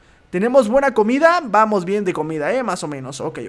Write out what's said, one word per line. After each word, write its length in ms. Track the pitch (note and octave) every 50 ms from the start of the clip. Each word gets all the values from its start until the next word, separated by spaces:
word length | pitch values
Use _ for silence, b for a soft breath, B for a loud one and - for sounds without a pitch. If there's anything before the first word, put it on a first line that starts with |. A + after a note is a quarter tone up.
| b b b b b b
¿Tenemos 380 | - F3+ G3+ B3 B3+ C#4 A#3+ G#3
buena 260 | A#3 C#4 C#4+ C4+ C4
comida? 460 | A3+ G#3 G#3+ B3+ C#4+ D#4+ E4 F4 F4+
Vamos 420 | E4 A3+ F#3 G#3 A3 A3 G#3+ G3 E3+
bien 200 | F3 G3 G#3+ G#3
de 80 | F3+
comida, 400 | E3+ - D3+ D#3 D#3+ D#3 C#3+ D#3+
¿eh? 100 | A3 C4
Más 220 | B3 G#3+ F3+ F3+ F3+
o 20 |
menos. 340 | D3+ D3 C3+ C3 B2 D3 -
Ok, 200 | - D#3+ - C#3+ A#2